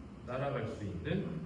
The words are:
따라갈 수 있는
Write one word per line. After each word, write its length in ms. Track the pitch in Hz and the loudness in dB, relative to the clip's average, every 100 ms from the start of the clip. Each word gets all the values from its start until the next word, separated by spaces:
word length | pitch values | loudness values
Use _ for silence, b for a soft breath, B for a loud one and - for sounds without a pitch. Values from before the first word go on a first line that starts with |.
| - - - | -10 -10 -2
따라갈 420 | 131 139 117 110 | 2 2 2 0
수 160 | 101 | -2
있는 420 | 98 - - 196 - - | -2 0 2 2 2 -2